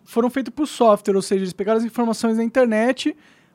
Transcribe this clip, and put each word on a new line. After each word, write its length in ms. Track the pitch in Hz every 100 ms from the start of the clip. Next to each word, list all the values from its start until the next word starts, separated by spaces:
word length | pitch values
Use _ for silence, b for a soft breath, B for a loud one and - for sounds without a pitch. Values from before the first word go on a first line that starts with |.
foram 240 | _ 233 240
feitos 220 | 269 247
por 120 | 262 302
software, 480 | - 233 208 - 196
ou 60 |
seja, 200 | 185 196
eles 100 | 190
pegaram 260 | - 202 226
as 60 |
informações 520 | 233 - 233 220 226 226
da 60 |
internet, 720 | 233 262 247 214 233 - 302 302 b b b